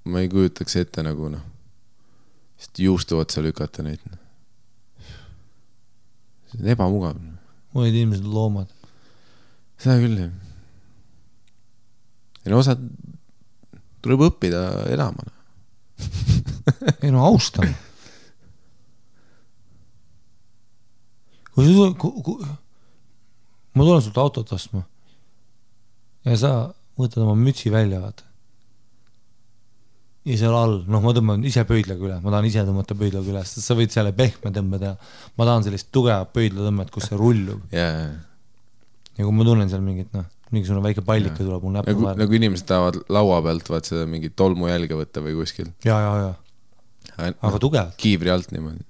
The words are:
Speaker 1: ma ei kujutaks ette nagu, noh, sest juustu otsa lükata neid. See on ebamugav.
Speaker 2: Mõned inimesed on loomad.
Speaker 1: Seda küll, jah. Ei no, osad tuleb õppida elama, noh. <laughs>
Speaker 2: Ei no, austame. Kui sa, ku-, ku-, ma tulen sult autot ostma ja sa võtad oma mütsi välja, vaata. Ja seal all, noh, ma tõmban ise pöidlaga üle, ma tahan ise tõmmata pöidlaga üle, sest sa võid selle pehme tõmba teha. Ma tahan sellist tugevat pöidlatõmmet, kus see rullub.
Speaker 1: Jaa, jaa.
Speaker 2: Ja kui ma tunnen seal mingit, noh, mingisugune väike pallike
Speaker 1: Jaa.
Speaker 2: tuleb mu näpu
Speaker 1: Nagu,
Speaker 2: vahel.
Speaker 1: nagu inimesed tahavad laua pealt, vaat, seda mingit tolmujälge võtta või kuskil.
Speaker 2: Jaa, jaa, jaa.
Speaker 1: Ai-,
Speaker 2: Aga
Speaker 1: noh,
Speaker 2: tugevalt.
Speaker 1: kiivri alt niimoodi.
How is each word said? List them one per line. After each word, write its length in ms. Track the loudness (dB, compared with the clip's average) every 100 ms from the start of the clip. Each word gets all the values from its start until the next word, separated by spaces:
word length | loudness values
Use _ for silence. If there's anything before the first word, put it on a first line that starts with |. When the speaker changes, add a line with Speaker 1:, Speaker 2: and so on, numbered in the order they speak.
Speaker 1:
ma 200 | -6 -4
ei 80 | -2
kujutaks 480 | 2 0 0 -6 -4
ette 260 | -4 -4
nagu, 280 | -6 -6 -8
noh, 140 | -10 -14 -20 -20 -20 -20 -20 -20 -20 -20 -20 -20
sest 280 | -20 -20 -2
juustu 360 | 2 2 0 -2
otsa 240 | -2 -2
lükata 400 | -4 -4 -8 -8
neid. 200 | -10 -10 -12 -18 -20 -20 -20 -20 -20 -20 -20 -20 -20 -20 -20 -20 -20 -20 -20 -20 -20 -20 -20 -20 -20 -20
See 180 | -18 -6
on 120 | -2
ebamugav. 440 | 0 2 0 -2 -6 -12 -16 -20 -20 -8
Speaker 2:
Mõned 220 | -2 2
inimesed 320 | 2 2 0 -2
on 80 |
loomad. 400 | -2 -2 -2 -6 -14 -20 -20 -20 -20 -20 -20 -20 -20 -20
Speaker 1:
Seda 240 | -4 2 4
küll, 200 | 4 0
jah. 160 | -4 -10 -16 -20 -20 -20 -20 -20 -20 -20 -20 -20 -20 -20 -20 -20 -20 -20 -20 -20 -20 -16
Ei 120 | 0
no, 60 | 2
osad 240 | 4 0 -4 -14 -18 -20 -20 -20 -20 -20 -20 -20 -20 -10
tuleb 220 | 0 4
õppida 380 | 4 4 -2 -2 -2 -4
elama, 380 | -2 -2 -2 -6
noh. 120 | -14 -18 -20 -20 -20 -20 -20 -12 -8 -4 2
<laughs> 720 | 2 2 -4 -2 -2 -2 0
Speaker 2:
Ei 80 | 2
no, 140 | 4
austame. 480 | 6 4 2 0 -2 -2 -12 -20 -20 -20 -20 -20 -20 -20 -20 -20 -20 -20 -20 -20 -20 -20 -20 -20 -20 -20 -20 -20 -20 -20 -20 -20 -20 -20 -20 -20 -20 -20 -20 -20 -20 -20 -4
Kui 180 | 4
sa, 240 | 6 8 6
ku-, 280 | 2 -6 -6
ku-, 200 | -8 -8 -10 -14 -16 -20 -20 -20 -20 -20 -20 -20 -20 -20 -4
ma 100 | 4
tulen 180 | 6 6
sult 140 | 4 0
autot 320 | 0 -2 -8
ostma 300 | -8 -6 -8 -8 -14 -20 -20 -20 -20 -20 -20 -20 -20 -20 -20 -20 -8
ja 120 | 0 2
sa 140 | 2 0 -2 -10 -18
võtad 280 | -4 -2 2
oma 140 | 2 4
mütsi 320 | 2 2 0
välja, 300 | 2 2 0
vaata. 220 | -6 -12 -20 -20 -20 -20 -20 -20 -20 -20 -20 -20 -20 -20 -20 -20 -20 -20 -20 -20 -20 -14
Ja 100 | -4
seal 220 | 0 2 2
all, 240 | 2 0
noh, 140 | 0 2
ma 120 | 2
tõmban 300 | 2 2 0 0
ise 160 | 0
pöidlaga 400 | 2 0 0 -4
üle, 140 | -6 -4
ma 140 | -2
tahan 160 | 0 2
ise 160 | 0 0
tõmmata 300 | -2 -2 -2
pöidlaga 320 | -2 -2 -4
üle, 120 | -6
sest 180 | -6 -10
sa 140 | -2 0
võid 140 | 2
selle 160 | 0 -2
pehme 400 | 2 0 0 -8
tõmba 300 | -4 -4 -2
teha. 160 | -6 -8 -16 -20 -16 0
Ma 100 | 2
tahan 160 | 2
sellist 300 | 0 -4 -2
tugevat 400 | 2 2 2 0
pöidlatõmmet, 560 | 0 0 0 -2 -2 -4
kus 160 | -8 -6
see 120 | 2
rullub. 400 | 4 4 0 -8 -6
Speaker 1:
Jaa, 240 | -2 -2
jaa. 240 | -2 -6 -10 -16 -20 -20 -20 -20 -20 -20 -20 -20
Speaker 2:
Ja 160 | -4 0
kui 80 | 4
ma 80 | 4
tunnen 240 | 4 2
seal 140 | -2 -4
mingit, 240 | -4 -6
noh, 140 | -8 -10 -14 -4
mingisugune 340 | -4 0 0
väike 220 | 0 -2 0
pallike 320 | 0 0 -2
Speaker 1:
Jaa. 80 | -4
Speaker 2:
tuleb 160 | -4
mu 80 | -4
näpu 200 | -2 0
Speaker 1:
Nagu, 100 | 0
Speaker 2:
vahel. 140 | 0 0
Speaker 1:
nagu 120 | 2 4
inimesed 300 | 2 0 0
tahavad 300 | 2 2 -2 -2
laua 320 | 2 4 4 2
pealt, 240 | -2 -2
vaat, 160 | -6 -4
seda 160 | -6 -4
mingit 240 | -6 -8 0
tolmujälge 640 | 2 2 0 -2 -2 -6
võtta 240 | -6 -8
või 120 | -6 -6
kuskil. 320 | -6 -8 -14 -6 0
Speaker 2:
Jaa, 140 | 0
jaa, 140 | 0 -2
jaa. 100 | -4 -8 -16 -20 -20 -20 -20 -20 -20
Speaker 1:
Ai-, 240 | -8 -6 -2
Speaker 2:
Aga 140 | -2
Speaker 1:
noh, 80 | 0
Speaker 2:
tugevalt. 320 | 0 0 -2 -2
Speaker 1:
kiivri 320 | 0 2 2
alt 160 | 0 -2
niimoodi. 300 | -10 -10 -12 -16